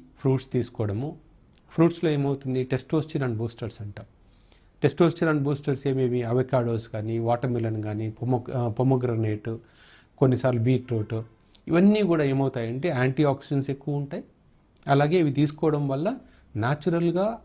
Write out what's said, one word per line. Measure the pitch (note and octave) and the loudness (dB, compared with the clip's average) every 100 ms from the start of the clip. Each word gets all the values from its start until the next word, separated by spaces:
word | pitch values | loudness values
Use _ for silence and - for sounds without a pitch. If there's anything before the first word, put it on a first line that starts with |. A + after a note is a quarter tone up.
| - _ | -10 _
ఫ్రూట్స్ | C3+ C3 - | 0 0 0
తీసుకోవడము. | B2 A#2 - G#2+ G2+ D3+ E3 _ _ _ - _ | -4 -4 -4 -4 -2 -6 -8 _ _ _ -20 _
ఫ్రూట్స్‌లో | - E3+ E3+ E3+ | 2 2 2 -2
ఏమవుతుంది, | D3 C#3 C#3 C3 B2+ | 0 0 -2 -4 -4
టెస్టోస్టిరాన్ | B2+ B2+ - D#3+ D3+ D3+ C3 A2 | -2 -4 -2 -2 -2 -4 -2 -2
బూస్టర్స్ | A2+ - A2+ - | -6 -6 -10 -10
అంటాం. | G2+ G2 A2+ _ _ _ _ _ _ _ | -14 -14 -18 _ _ _ _ _ _ _
టెస్టోస్టిరాన్ | D3 D3 E3+ - E3 D3+ | 0 4 2 2 0 2
బూస్టర్స్ | C#3 D3 D3 C3+ C#3+ | 0 -2 -2 -2 -2
ఏమేమి, | C3 B2+ B2 | 0 0 0
అవకాడోస్ | A#2 B2 B2+ C3 A#2 A2+ A2+ | 0 0 2 0 0 -2 -4
కానీ, | A2 G#2+ A2+ | -6 -4 -2
వాటర్‌మెలన్ | A#2 A#2+ C3 A#2+ A2+ A2 | 0 0 0 -2 -2 -4
కానీ, | G#2+ G#2+ A2 | -4 -4 -6
పొమో-, | G#2+ A#2+ B2+ B2 | -4 -2 -2 -2
ఆ, | B2 A#2+ | -4 -2
పొమోగ్రనేట్, | G#2+ B2+ C3 B2 A2+ G#2+ G#2 A2+ A2+ - _ - - _ - | 0 2 2 0 0 -2 -2 -6 -10 -12 _ -20 -20 _ 0
కొన్నిసార్లు | C3+ B2 C3 A#2+ | 2 2 2 2
బీట్రూట్, | A#2 B2+ B2+ A2+ G#2+ A2+ A2+ _ _ - - | 2 0 0 -4 -4 -6 -8 _ _ -16 -2
ఇవన్నీ | E3+ G3 G#3+ | 4 6 6
కూడా | G3 E3 | 4 2
ఏమవుతాయంటే | C#3+ C3+ C3+ C3 A2+ B2+ E3+ | 2 2 0 -2 -4 -4 -2
యాంటీ | C3 B2+ C3 | 0 0 2
ఆక్సిడెంట్స్ | D3 C3+ - C#3+ C#3 | 2 0 -2 -2 -2
ఎక్కువ | C#3 - C#3+ | -4 -4 -4
ఉంటాయి. | C#3 F3 - _ _ _ _ _ - | -4 -10 -14 _ _ _ _ _ 2
అలాగే | C#3 D3 F#3 | 2 4 4
ఇవి | D#3 | 2
తీసుకోవడం | C3+ D3 D3 D#3+ D3 C#3+ | 2 0 2 0 0 0
వల్ల | C3+ F3 C4+ - - _ A2 | -2 -2 -4 -10 -20 _ -4
న్యాచురల్గా | A#2 D3 F#3 E3+ E3+ F3 G3+ A3+ | -2 -2 0 0 0 0 -2 -4